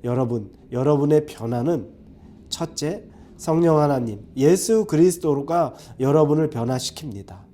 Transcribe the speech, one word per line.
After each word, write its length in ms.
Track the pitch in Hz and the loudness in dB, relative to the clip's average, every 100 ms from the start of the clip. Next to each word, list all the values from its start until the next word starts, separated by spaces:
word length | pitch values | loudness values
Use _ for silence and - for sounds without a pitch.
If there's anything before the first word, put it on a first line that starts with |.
여러분, 500 | 120 123 123 117 104 - - | -4 -2 -2 -4 -8 -18 -10
여러분의 540 | 120 131 147 147 151 151 | -2 0 2 4 2 0
변화는 640 | - 117 120 135 165 95 - - - - - - | -10 -6 -4 -2 -4 -6 -20 -20 -20 -20 -20 -14
첫째, 560 | - 165 - 151 196 - - - - | -10 -10 -8 -8 -8 -12 -20 -20 -12
성령 440 | - 160 170 156 | -2 2 4 4
하나님, 440 | 151 135 117 104 - 131 | 2 0 -4 -8 -12 0
예수 480 | 139 190 - 226 | 4 4 2 0
그리스도가 920 | 214 151 180 170 160 139 143 170 147 - - - | 2 4 4 2 -2 -2 0 0 -2 -4 -20 -4
여러분을 500 | 131 151 151 151 156 | 2 4 4 2 0
변화시킵니다. 920 | 127 117 127 - - 151 101 95 95 - | -4 -4 -4 -6 -10 -14 -14 -16 -20 -20